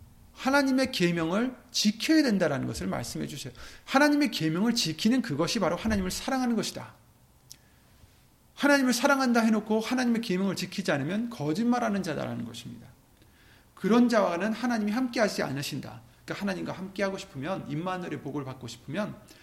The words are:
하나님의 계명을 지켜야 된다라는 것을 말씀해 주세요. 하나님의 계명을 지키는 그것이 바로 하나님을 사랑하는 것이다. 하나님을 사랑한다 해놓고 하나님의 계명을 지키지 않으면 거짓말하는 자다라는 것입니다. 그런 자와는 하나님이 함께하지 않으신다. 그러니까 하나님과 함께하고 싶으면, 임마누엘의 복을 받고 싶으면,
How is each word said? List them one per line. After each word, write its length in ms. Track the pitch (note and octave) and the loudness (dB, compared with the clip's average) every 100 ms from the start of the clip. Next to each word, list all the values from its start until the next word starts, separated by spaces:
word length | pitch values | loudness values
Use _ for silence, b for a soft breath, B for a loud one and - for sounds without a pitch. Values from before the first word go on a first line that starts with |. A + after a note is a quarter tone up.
| - - - | -20 -20 -20
하나님의 580 | - B3+ C#4+ C4+ C4 C4 | -6 2 2 4 2 2
계명을 640 | - F3 E3+ D#3+ G3 B3+ - - | 2 2 2 0 0 -2 -6 -8
지켜야 500 | - G#3 - - D#4+ | 0 0 0 4 4
된다라는 440 | C#4 G3+ D#3+ C3+ B2 | 4 4 2 0 -4
것을 200 | A#2 F#3+ | -4 -4
말씀해 400 | C#3 A#2 D#3+ D3+ | -4 -4 -6 -8
주세요. 240 | D3 B2+ - B B B | -8 -12 -14 B B B
하나님의 460 | C4+ D4 D4 C#4+ | 4 6 4 2
계명을 440 | - D#3+ E3 A#3 A#3 | 0 0 2 2 2
지키는 460 | D#3+ D3+ A3 C4 | 0 0 2 2
그것이 380 | - C#3 E3 A#3 | 2 0 0 2
바로 160 | E3 F3 | 0 0
하나님을 360 | A3 G#3 F#3 | 0 0 0
사랑하는 440 | - - C4 B3 A3 | -4 -2 0 2 0
것이다. 380 | - B2+ A#2+ - _ _ _ _ - - b b b b b b b b _ - | -2 -6 -12 -18 _ _ _ _ -20 -20 b b b b b b b b _ 0
하나님을 300 | C#4+ C#4 B3+ | 4 6 4
사랑한다 480 | A#3+ C#4+ C4+ C4 A#3 | 2 4 4 4 4
해놓고 400 | A3 A3 G#3 A3 | 4 2 2 0
하나님의 400 | A3 B3+ A#3+ A3+ | 0 0 2 0
계명을 340 | A#3 F#3 G3 - | 0 0 0 -2
지키지 340 | F3+ - F3+ | -6 -4 -2
않으면 360 | C#3+ C#3 G#3 A#3 | 0 0 -2 -4
거짓말하는 720 | - D3 E3 A#3+ A#3+ A3+ G3+ | -4 -2 0 2 2 2 -2
자다라는 440 | F3 C#3 B2 A#2+ A#2 | -2 -4 -4 -6 -8
것입니다. 420 | - A#2+ - - - _ _ b b b b b b | -10 -14 -16 -18 -20 _ _ b b b b b b
그런 320 | F#3+ A#3+ A#3+ | 4 6 6
자와는 460 | A3+ F#3 E3+ G#3+ | 4 2 2 -2
하나님이 400 | A3 B3 A3+ G#3 | -2 -2 -2 0
함께하지 500 | A3+ C4 B3 G3+ - | 0 -2 0 0 0
않으신다. 580 | D#3 C3+ C#3 C3+ A2+ A#2 - b | -2 -4 -6 -6 -8 -14 -18 b
그러니까 180 | b D#3+ | b -6
하나님과 300 | G3 F3 - | -4 -4 -6
함께하고 460 | C#3+ F#3+ G3+ G3 F#3+ | -8 -8 -4 -4 -4
싶으면, 520 | - C3 D3+ F#3 C3+ | -10 -8 -6 -6 -6
임마누엘의 520 | C#3+ F3+ F#3 E3+ C#3+ | -6 -4 -6 -6 -8
복을 240 | C#3+ C#3+ C3 | -6 -8 -8
받고 240 | B2+ C#3+ | -10 -14
싶으면, 480 | - - E3+ G3 - - B | -14 -8 -6 -6 -8 -18 B